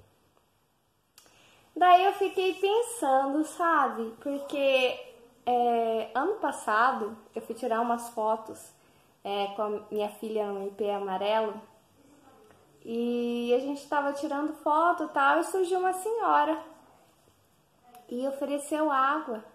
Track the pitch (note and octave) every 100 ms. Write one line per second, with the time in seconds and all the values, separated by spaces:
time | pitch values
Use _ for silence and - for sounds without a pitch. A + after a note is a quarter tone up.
0 | - _ _ _ _ _ _ _ _ _
1 | _ _ - _ _ _ _ - F4+ F4+
2 | F#4+ F#4+ F#4+ - F#4 E4+ G4 G#4+ A#4+ -
3 | C#4+ C4 C#4 C#4+ D#4 - E4+ D#4+ C4 A3
4 | A3+ - C#4+ C#4 - D4 C#4 C4 B3+ -
5 | - - - _ - B3 A#3+ A#3 A3+ A3+
6 | A3 A#3 D#4+ G#4+ D4 C4+ - G#3+ B3 B3
7 | G#3 A3+ - - A3+ A3+ B3 A3 A#3+ A#3
8 | - - G#3+ A3+ - - - - _ _
9 | _ _ G3+ G3+ G3 G3+ G#3+ G#3 G#3 G#3
10 | G#3 - A3+ G#3+ G#3 G3 G3 G3+ G#3 G3+
11 | G3 F#3 G3+ A3 A3 G#3 - _ _ _
12 | _ - - - - - _ _ - A#3
13 | A#3+ A#3+ A#3+ A#3+ A#3+ A#3+ C#4 C#4+ - D4
14 | C#4 C#4 D4+ C#4 D4+ - - D4 E4+ F4
15 | D4+ - C#4 D4+ E4+ F#4+ F4+ F#4 F#4 F#4
16 | A4 A4+ F#4 D4 D4 D#4+ - - - _
17 | _ _ _ _ _ _ _ _ _ -
18 | - A#3+ C4+ C#4 C#4 C#4+ C#4+ D4+ D#4 C4+
19 | C4+ D4+ D#4 A3 -